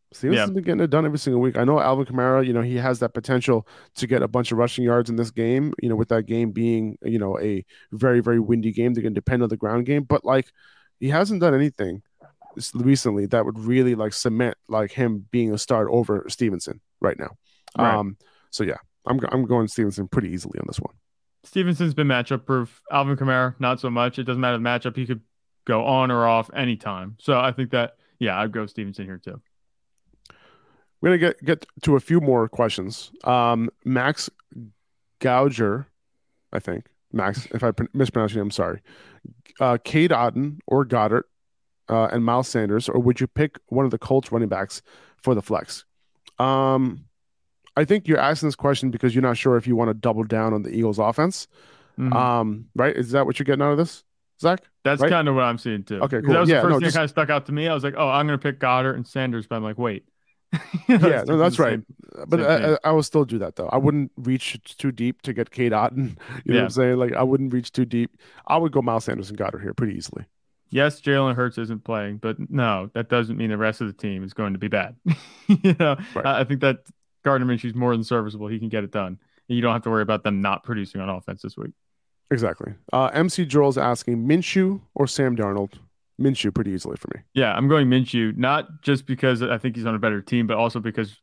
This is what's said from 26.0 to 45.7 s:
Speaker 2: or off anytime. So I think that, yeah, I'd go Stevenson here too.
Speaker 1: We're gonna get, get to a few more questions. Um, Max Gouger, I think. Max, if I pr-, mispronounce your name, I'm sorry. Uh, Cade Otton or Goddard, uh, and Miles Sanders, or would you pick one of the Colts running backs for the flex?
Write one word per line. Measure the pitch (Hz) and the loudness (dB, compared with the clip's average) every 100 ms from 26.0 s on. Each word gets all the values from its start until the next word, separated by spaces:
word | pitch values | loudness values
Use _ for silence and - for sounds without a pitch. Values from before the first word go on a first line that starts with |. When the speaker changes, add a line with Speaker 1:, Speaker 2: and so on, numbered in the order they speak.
| 127 | 2
Speaker 2:
or | 120 | 2
off | 117 113 110 | 2 2 0
anytime. | 131 123 110 107 95 92 110 | -4 -4 -4 -6 -10 -12 -8
So | - 127 | 0 2
I | 127 | 2
think | 123 123 | -2 -2
that, | 123 117 _ _ - | 0 -2 _ _ -6
yeah, | 113 92 | -4 -2
I'd | 107 | -4
go | 113 | -4
Stevenson | 104 - 98 98 | -8 -10 -12 -12
here | 95 92 | -14 -14
too. | 95 - _ _ _ _ _ _ _ _ _ - _ _ _ _ _ - | -16 -18 _ _ _ _ _ _ _ _ _ -20 _ _ _ _ _ -2
Speaker 1:
We're | 165 | 2
gonna | 180 | 4
get, | 170 - | 2 0
get | 139 151 - - | -2 -2 -4 -4
to | 156 | 2
a | 135 | 2
few | - 170 | 4 2
more | 139 123 113 | 4 2 2
questions. | - 113 - 95 - - - | 0 0 0 -8 -10 -18 -6
Um, | - 123 120 117 117 _ | 0 2 4 2 -2 _
Max | 127 127 135 - - _ _ 123 110 _ _ _ _ - | -2 0 0 -2 -8 _ _ -20 -20 _ _ _ _ -4
Gouger, | 135 123 139 113 104 120 139 _ _ _ _ _ - | 0 4 2 2 -2 -2 -8 _ _ _ _ _ -10
I | - | -8
think. | - 85 - _ - | -6 -8 -10 _ -8
Max, | 113 98 101 - | -4 -2 -4 -6
if | 120 | -2
I | 120 | -2
pr-, | - 117 | -2 -4
mispronounce | 139 127 120 107 | -2 0 0 0
your | 107 | -2
name, | 101 | -4
I'm | |
sorry. | - 87 - _ - - - - - _ - | -2 -4 -4 _ -20 -20 -20 -20 -20 _ -2
Uh, | 131 120 | 0 0
Cade | - 156 170 | 0 2 4
Otton | 123 120 123 147 151 - | 4 2 0 -4 -6 0
or | 131 | 0
Goddard, | 127 120 107 117 - _ _ _ _ _ - | 2 2 2 2 -2 _ _ _ _ _ -2
uh, | 113 113 | 2 2
and | 120 | 2
Miles | 117 123 127 | 2 0 0
Sanders, | 117 104 107 - | -2 0 0 0
or | 123 | 2
would | 123 120 | 2 0
you | 127 | -2
pick | - 151 - - | 0 -2 -4 -4
one | 123 | 0
of | 135 | 0
the | 117 | -2
Colts | - 135 - | 2 0 2
running | 117 110 | -2 0
backs | 95 98 - _ - - _ | -2 -6 -10 _ -20 -20 _
for | 127 | 0
the | 110 | 0
flex? | - 101 - | 0 -4 -4